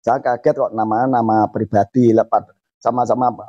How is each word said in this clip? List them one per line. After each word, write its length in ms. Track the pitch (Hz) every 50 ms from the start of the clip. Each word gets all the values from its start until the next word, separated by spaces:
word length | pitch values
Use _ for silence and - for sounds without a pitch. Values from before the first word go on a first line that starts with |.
| _
Saya 160 | 117 120 135
kaget 400 | - - 123 120 - - - 135
kok 120 | 127 101 107
namanya 440 | 113 107 113 110 113 123 135 131 120
nama 280 | 117 113 110 110 107 101
pribadi, 640 | - 107 110 - - 101 101 - _ 131 123 117 110
lepas 320 | 110 107 - - 107 - _ _ _ _ _ _
sama-sama 560 | _ _ 113 120 123 123 - 107 123 127 123 113 - 107